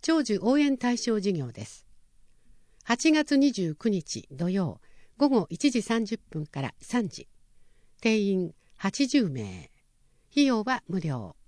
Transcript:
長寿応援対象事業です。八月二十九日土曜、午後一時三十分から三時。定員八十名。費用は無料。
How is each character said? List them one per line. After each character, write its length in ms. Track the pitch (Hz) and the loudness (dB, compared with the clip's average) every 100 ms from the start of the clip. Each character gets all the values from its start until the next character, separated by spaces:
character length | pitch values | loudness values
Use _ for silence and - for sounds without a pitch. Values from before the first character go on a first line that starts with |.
長 220 | - 320 | 2 0
寿 160 | 254 202 | 2 0
応 160 | 208 277 | 2 2
援 200 | 285 262 | 2 0
対 200 | 247 240 | -2 -2
象 220 | - 220 | -2 -2
事 140 | 196 | 0
業 180 | 175 127 | -2 -4
で 140 | - - | -10 -16
す。 220 | - _ - _ _ - - - - _ _ | -16 _ -20 _ _ -20 -20 -20 -20 _ _
八 280 | - 240 320 | -2 2 4
月 260 | 311 302 277 | 2 4 4
二 140 | 277 | 4
十 240 | 233 175 151 | 2 -2 -2
九 140 | 226 | -2
日 380 | 196 - 113 - | -2 -4 -12 -12
土 180 | 135 170 | -6 -2
曜、 320 | 196 165 90 - - - _ | 0 -2 -6 -18 -20 -20 _
午 120 | 277 | 2
後 180 | 254 175 | 2 0
一 220 | 170 285 | 0 0
時 100 | 240 | 0
三 240 | - 233 220 | 0 -2 -2
十 120 | 226 | -6
分 280 | _ 160 151 | _ -10 -8
か 160 | 139 | -6
ら 120 | 135 - | -8 -8
三 260 | - 247 202 | -4 -2 -2
時。 200 | - - - _ - - _ _ _ | -8 -20 -20 _ -20 -20 _ _ _
定 180 | 233 220 | 0 2
員 340 | 202 190 175 - _ - | 2 0 -2 -8 _ -6
八 320 | 196 - 277 | -6 -2 2
十 220 | 285 202 | 2 2
名。 400 | 131 104 92 - _ _ _ _ _ _ | -2 -8 -10 -16 _ _ _ _ _ _
費 160 | - 277 | 2 4
用 160 | 233 | 2
は 200 | 214 254 - | 0 -4 -2
無 120 | 185 | -4
料。 380 | 160 131 98 - | -2 -4 -8 -16